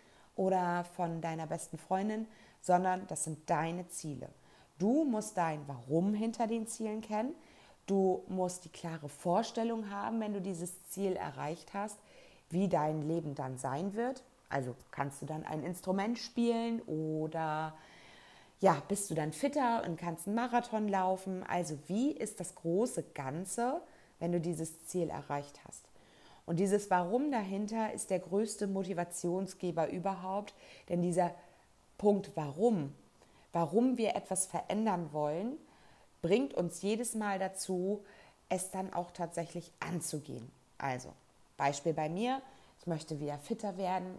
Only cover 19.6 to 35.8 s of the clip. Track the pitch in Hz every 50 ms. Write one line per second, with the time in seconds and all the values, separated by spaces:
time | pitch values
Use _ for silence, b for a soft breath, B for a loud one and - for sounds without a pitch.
19.6 | 254 233 233 226 - - 165 - 175 175 165 160 - 202 208 233 247 240 233 240
20.6 | 233 - 220 214 214 208 196 190 185 185 190 185 - 190 185 185 - - - 180
21.6 | 170 151 156 139 - - 180 220 262 294 294 - 220 208 - - 175 - - -
22.6 | - 165 170 196 240 254 - 175 - - - - 135 131 139 165 190 - - 233
23.6 | 240 247 285 349 - B B B B B B B 165 175 175 175 156 175 165 156
24.6 | 160 160 - - - - - 180 165 156 - 143 143 - 143 143 143 - - -
25.6 | - - - - - - - B B B B B B B B B B B 170 160
26.6 | 202 190 202 202 202 - 185 180 175 175 214 247 294 302 269 226 202 190 196 202
27.6 | 214 208 220 226 220 - - - - - 190 180 - 160 185 202 226 220 - -
28.6 | 208 196 190 190 190 180 185 170 175 175 - - - 175 175 190 196 185 - -
29.6 | - 180 156 165 156 - - 180 175 196 190 180 180 185 190 208 208 - - B
30.6 | B B B B B B 175 175 175 180 170 180 175 165 - B B B B B
31.6 | B B B B _ _ - - 202 208 208 196 196 - - 160 151 143 139 165
32.6 | 214 247 220 170 143 139 - - - - - - b b b b b b b 170
33.6 | 170 143 170 226 247 262 247 220 220 202 - 202 - - 190 185 - - - 170
34.6 | - - - 214 220 220 185 175 170 147 147 151 151 147 151 170 202 247 294 320
35.6 | - B B B